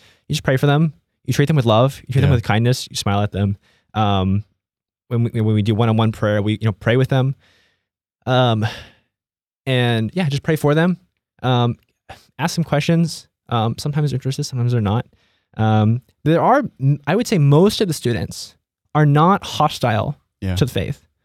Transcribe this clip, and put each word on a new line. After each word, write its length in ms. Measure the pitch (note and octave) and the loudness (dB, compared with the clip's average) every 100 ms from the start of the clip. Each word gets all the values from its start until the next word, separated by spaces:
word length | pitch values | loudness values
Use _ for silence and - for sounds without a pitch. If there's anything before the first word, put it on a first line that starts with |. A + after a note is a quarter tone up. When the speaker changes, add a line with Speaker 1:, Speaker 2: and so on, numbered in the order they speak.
| _ _ - | _ _ -8
Speaker 1:
you 60 | |
just 100 | D3 | -6
pray 120 | - C3 | -2 0
for 100 | C#3+ | 2
them. 260 | C#3+ E3 - _ _ | 2 0 -4 _ _
You 80 | - | -4
treat 120 | C3 C#3+ | 0 2
them 100 | D#3 | 2
with 100 | A#2 | 2
love. 340 | A2 C3 - - | 4 2 -2 -6
You 60 | |
treat 80 | C#3 | 0
them 80 | - | 2
Speaker 2:
Yeah. 60 | B2+ | 2
Speaker 1:
with 80 | |
kindness. 440 | - G#2 A#2+ B2+ - | 2 0 0 -2 -4
You 60 | - | -8
smile 240 | - G2+ | -2 -2
at 120 | G#2 | -2
them. 240 | F#2+ G2+ G2+ _ _ _ | -2 -2 -2 _ _ _
Um, 500 | G#2+ G#2 G2 F#2+ G2 - _ _ _ _ _ - | -4 0 0 0 -2 -4 _ _ _ _ _ -6
when 160 | A#2+ | -2
we, 160 | A#2 A#2 | -2 -2
when 140 | G#2+ | 0
we 80 | G#2+ | 0
do 120 | G2+ | 2
one-on-one 360 | G#2+ A#2 A2 A2+ | 0 2 2 0
prayer, 300 | G#2+ G#2+ G#2 | 0 -2 0
we, 100 | G2+ | -2
you 100 | G#2+ | -2
know, 80 | A2 | -2
pray 240 | G2 - B2 | -2 0 0
with 120 | C3 | 2
them. 280 | C#3 C3 C#3 _ _ _ _ _ _ _ _ - | 0 -2 -4 _ _ _ _ _ _ _ _ -2
Um, 400 | B2+ B2 A2+ G#2+ - - _ _ _ _ _ _ _ - | 2 2 0 -2 -8 -18 _ _ _ _ _ _ _ -4
and 440 | B2+ A#2+ A2+ A2 | 0 0 0 -2
yeah, 140 | F3+ F3 | -4 -2
just 140 | C#3 | -2
pray 140 | - D#3 | -2 0
for 180 | D3 | 0
them. 240 | D3+ E3+ F3 _ _ _ _ | 2 0 -2 _ _ _ _
Um, 340 | B2 B2 A#2+ - _ _ - - _ - | -2 0 0 -4 _ _ -20 -20 _ -6
ask 160 | E3 - | -4 -4
them 80 | |
questions. 640 | D#3+ C#3+ C#3+ E3+ E3 - - _ - | -2 -2 0 0 0 -6 -18 _ -6
Um, 280 | A#2+ A2 A#2 | -2 -2 -4
sometimes 320 | D3+ C#3+ D3 | -6 -2 -2
they're 60 | C3 | -4
interested, 280 | C3+ C3 | -6 -6
sometimes 280 | D3 B2+ A#2+ | -6 -4 -2
they're 80 | B2 | 0
not. 260 | G#2 A2 - _ _ _ _ - | 0 -2 -4 _ _ _ _ -2
Um, 460 | A2 A2 G#2+ A#2+ - _ | 0 2 2 0 -4 _
there 160 | C#3+ E3 | 0 2
are, 220 | D#3 B3+ A3+ - | 4 2 0 -4
m-, 200 | C3+ C#3+ - | -2 -2 0
I 80 | |
would 120 | F#3+ B3 | -2 0
say 120 | G3 | 2
most 420 | C#3 C#3+ G3 - | 4 6 4 2
of 80 | G3+ | -2
the 60 | |
students 600 | D3+ B2+ A2 - - - _ _ _ _ | -2 -2 -2 -6 -10 -18 _ _ _ _
are 120 | D3+ D3+ | 0 4
not 380 | C#3+ E3 G3 | 4 4 2
hostile 720 | - - D3+ - B2 G#2+ G2+ D3 _ _ | -2 -2 -2 0 -2 -2 -2 -8 _ _
Speaker 2:
Yeah. 160 | F#2+ F2+ | -4 -2
Speaker 1:
to 80 | |
the 60 | A#2+ | -2
faith. 340 | A2+ E2+ - _ _ | -2 -6 -8 _ _